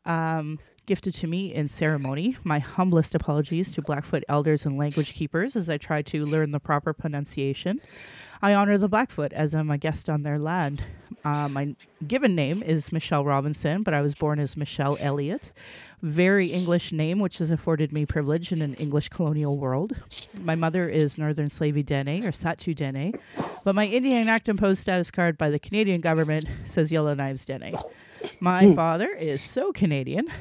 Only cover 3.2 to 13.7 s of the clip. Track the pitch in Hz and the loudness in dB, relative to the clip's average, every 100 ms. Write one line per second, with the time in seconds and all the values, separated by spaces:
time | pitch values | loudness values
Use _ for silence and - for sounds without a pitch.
3.2 | - 147 147 165 190 - 147 143 135 147 | 0 0 0 -2 -4 -4 -4 -4 -2 -4
4.2 | - 147 151 151 151 139 147 151 143 - | 0 0 2 2 0 -2 -2 -2 -4 -4
5.2 | 151 165 233 240 170 147 - 156 147 156 | -4 -2 -2 -2 -2 -4 -2 -4 -2 -2
6.2 | 151 156 151 143 - 147 160 151 160 143 | 0 0 0 -2 0 0 0 -4 -4 -4
7.2 | 143 - 139 135 175 247 - - - - | -6 -2 -2 -2 -2 -4 -6 -20 -20 -20
8.2 | - - 202 202 202 202 196 214 262 - | -20 -2 4 4 6 4 4 2 0 -2
9.2 | 147 - 156 156 151 143 156 147 - 151 | -4 0 0 0 0 0 -2 -4 -2 -2
10.2 | 147 147 151 180 147 143 - - - - | 0 -2 -2 0 -2 -4 -8 -14 -18 -6
11.2 | 151 147 143 139 143 - - - 147 254 | -2 0 -2 -2 -4 -6 -16 -12 -2 2
12.2 | 269 170 139 185 185 160 - 165 - 147 | 4 4 2 0 0 0 0 -4 0 0
13.2 | 143 139 143 151 156 | 2 2 0 -2 -2